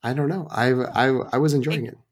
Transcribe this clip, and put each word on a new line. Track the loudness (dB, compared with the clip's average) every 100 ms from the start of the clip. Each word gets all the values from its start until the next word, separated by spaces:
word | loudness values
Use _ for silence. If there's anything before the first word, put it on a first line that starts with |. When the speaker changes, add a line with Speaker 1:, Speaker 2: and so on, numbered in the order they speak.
Speaker 1:
I | -4
don't | -2 -2
know. | -2 -6
I, | 0 2
I, | 2 0 2 2 2 0
I | 0
was | 2
enjoying | 2 0 -2 -6
Speaker 2:
It |
Speaker 1:
it. | -12 _